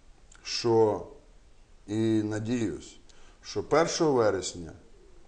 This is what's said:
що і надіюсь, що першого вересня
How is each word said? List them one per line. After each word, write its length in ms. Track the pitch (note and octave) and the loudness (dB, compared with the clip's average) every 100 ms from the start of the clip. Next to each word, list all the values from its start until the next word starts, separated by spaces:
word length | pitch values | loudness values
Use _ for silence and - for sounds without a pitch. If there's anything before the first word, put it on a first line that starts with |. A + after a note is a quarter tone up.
| - - - - | -20 -20 -20 -18
що 640 | - - A#2+ A2+ A2 F#2+ F2 - - - - - - - - | -10 -4 2 4 4 2 -6 -18 -20 -20 -20 -20 -20 -20 -8
і 360 | G#2+ A2+ A2 | -2 2 2
надіюсь, 720 | G#2 G#2+ A2 B2 G#2 C#2 - - - - - - | 0 -4 -4 -2 -4 -6 -12 -20 -20 -20 -20 -20
що 220 | - G#2 | -10 -8
першого 480 | F2+ D3 E3 - D#3+ | 0 2 2 2 2
вересня 600 | B2+ G#2+ F#2+ - F2 E2 - - - - - | 4 4 2 -4 -10 -12 -16 -20 -20 -20 -20